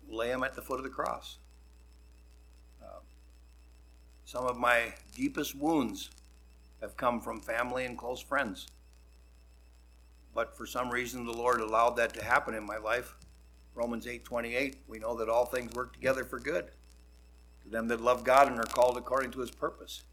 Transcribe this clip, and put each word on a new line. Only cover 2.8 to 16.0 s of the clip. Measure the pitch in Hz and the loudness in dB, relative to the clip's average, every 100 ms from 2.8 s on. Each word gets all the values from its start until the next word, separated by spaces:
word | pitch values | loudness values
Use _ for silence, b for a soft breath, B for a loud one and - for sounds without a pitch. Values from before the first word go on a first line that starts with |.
Uh, | 104 92 - - - - - - - - - - - - | -18 -18 -18 -20 -20 -20 -20 -20 -20 -20 -20 -20 -20 -20
some | - 123 127 | -10 -4 -2
of | 120 | 2
my | 123 120 113 - - | 6 6 4 -6 -16
deepest | - 139 147 143 139 | -4 -2 -2 -4 -2
wounds | 147 160 117 95 - - - - - - - - | 2 2 2 -4 -12 -16 -20 -20 -20 -20 -20 -14
have | 104 - | -12 0
come | 127 117 | 0 0
from | 113 110 | -4 -8
family | 117 117 123 127 | -4 -2 -2 -2
and | 127 120 | -4 -6
close | 120 123 | -8 -8
friends. | - 139 123 92 - - - - - - - - - - - - - - - - - 117 | -2 -2 -2 -4 -12 -18 -20 -20 -20 -20 -20 -20 -20 -20 -20 -20 -20 -20 -20 -20 -8 -4
But | 113 - | -4 -4
for | 113 | -8
some | 127 123 | -4 -2
reason, | 120 120 127 120 | -2 -2 -6 -6
the | |
Lord | 117 120 120 | 0 2 2
allowed | 110 110 117 120 | 4 4 4 4
that | 113 113 | 0 -2
to | |
happen | 107 131 147 113 | 2 2 2 -6
in | 104 | -6
my | 107 | -6
life. | 107 120 120 - - - - - - 123 | -2 -2 -2 -16 -20 -20 -20 -20 -18 -6
Romans | 117 117 117 | -4 -4 -8
eight | 120 - | -12 -6
twenty-eight, | 120 117 120 139 131 - | -4 -2 -2 -2 -6 -16
we | 110 | -10
know | 110 117 | -6 -4
that | 110 | 2
all | 117 123 | 4 4
things | 127 120 | 0 -4
work | 117 123 | -6 -6
together | - | -2